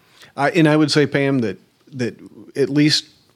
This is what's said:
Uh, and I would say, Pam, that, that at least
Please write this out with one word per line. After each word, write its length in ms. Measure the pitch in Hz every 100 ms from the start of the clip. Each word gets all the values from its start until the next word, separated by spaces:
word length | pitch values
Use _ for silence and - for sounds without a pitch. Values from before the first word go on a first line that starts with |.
| _ _ - -
Uh, 160 | 143
and 140 | 180 156
I 80 | 151
would 160 | 151
say, 140 | 151 143
Pam, 340 | 143 139 135
that, 180 | 110 92 _ _ _
that 260 | 127 117 92 85 - -
at 160 | - 131
least 360 | 143 151 - - _ _